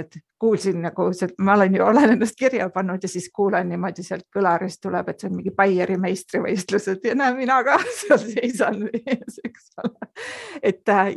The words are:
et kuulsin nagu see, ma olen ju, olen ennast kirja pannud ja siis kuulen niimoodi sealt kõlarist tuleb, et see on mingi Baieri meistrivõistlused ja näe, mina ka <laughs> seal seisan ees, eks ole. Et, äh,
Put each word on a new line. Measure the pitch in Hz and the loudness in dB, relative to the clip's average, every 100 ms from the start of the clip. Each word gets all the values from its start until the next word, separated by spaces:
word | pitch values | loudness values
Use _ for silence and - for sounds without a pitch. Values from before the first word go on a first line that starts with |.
et | 160 160 - _ | -6 -14 -20 _
kuulsin | 226 214 196 175 | 0 2 0 -2
nagu | 170 - 180 180 | -4 -2 -2 0
see, | 180 - 190 | -4 0 4
ma | 202 | 4
olen | 190 190 | 4 4
ju, | 196 | 4
olen | 226 220 226 | 6 6 4
ennast | 220 - | 2 0
kirja | 262 254 185 | 0 0 -2
pannud | 185 190 185 | -2 -4 -4
ja | 185 | -6
siis | 180 180 - | -6 -6 -2
kuulen | 196 180 180 | 0 0 -2
niimoodi | 175 180 175 | -4 -6 -8
sealt | 175 185 - 202 | -8 -10 -6 0
kõlarist | 190 170 190 - | 2 2 -2 -8
tuleb, | 196 180 175 | -6 -4 -4
et | - | -8
see | 196 | -8
on | 180 | -6
mingi | 180 190 | -2 2
Baieri | 196 185 180 185 | 2 2 0 0
meistrivõistlused | 185 190 - 175 - 190 185 196 196 190 233 | -2 -4 -4 -4 -2 -4 -2 -2 -2 -4 -2
ja | 240 | 0
näe, | 269 254 | 0 0
mina | 254 262 | 2 2
ka | 247 294 466 | 4 2 0
<laughs> | 466 | -4
seal | 415 - 220 | 2 2 2
seisan | 214 240 254 233 208 208 | -4 -2 0 0 -2 -4
ees, | 233 254 254 - - 240 | -6 -4 -6 -6 -12 -12
eks | - _ - 233 | -14 _ -8 -8
ole. | - - - 466 - - 330 | -8 -14 -14 -14 -14 -14 -4
Et, | - 185 - | -2 0 2
äh, | 202 196 | 2 2